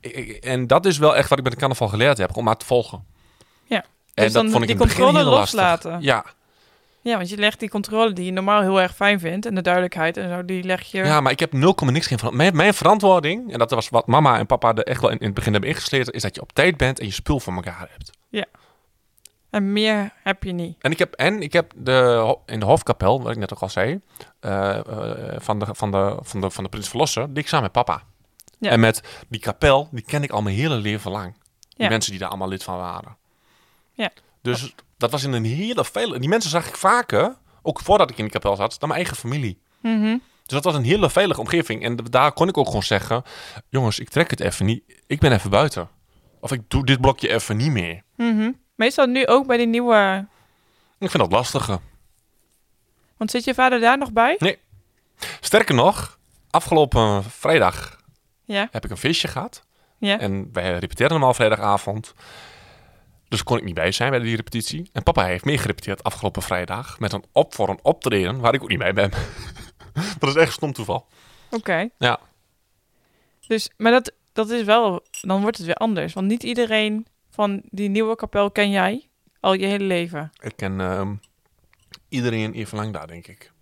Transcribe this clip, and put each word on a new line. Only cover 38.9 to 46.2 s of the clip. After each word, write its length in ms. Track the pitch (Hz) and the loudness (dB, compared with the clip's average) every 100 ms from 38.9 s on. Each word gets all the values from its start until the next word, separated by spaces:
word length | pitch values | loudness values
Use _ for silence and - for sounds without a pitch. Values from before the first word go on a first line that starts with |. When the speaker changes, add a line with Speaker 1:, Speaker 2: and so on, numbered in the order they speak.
| 147 | -4
Speaker 1:
eigen 160 | 175 143 | -4 -8
familie. 420 | 117 143 120 90 _ _ | -6 -4 -4 -8 _ _
Speaker 2:
Mhm. 260 | 226 226 214 | -4 0 0
Speaker 1:
Dus 100 | 233 _ _ _ 135 | -2 _ _ _ -2
dat 20 | |
was 100 | 180 | 0
een 100 | 151 | 0
hele 260 | 123 196 175 | 2 4 4
veilige 300 | - 196 - | 4 2 0
omgeving. 440 | 113 170 160 110 | 0 -2 0 -4
En 120 | 95 120 | -4 -6
d-, 160 | 117 | 0
daar 200 | 127 143 | 2 2
kon 160 | - 175 | 2 0
ik 80 | 175 | 2
ook 100 | 131 | 0
gewoon 160 | 107 | 0
zeggen: 400 | - 101 - 117 - - - - - | 0 0 0 -4 -4 -18 -18 -18 -6
"Jongens, 300 | 131 120 - | -2 0 -2
ik 100 | - | -4
trek 220 | - 170 | 0 0
het 100 | 107 | 0
even 260 | 92 - 95 | -4 -2 -2
niet. 160 | 117 _ _ _ | -2 _ _ _
Ik 140 | 147 | 2
ben 120 | 143 | 4
even 180 | 113 101 | 4 2
buiten. 380 | 98 147 - 85 _ _ _ | 2 2 0 -10 _ _ _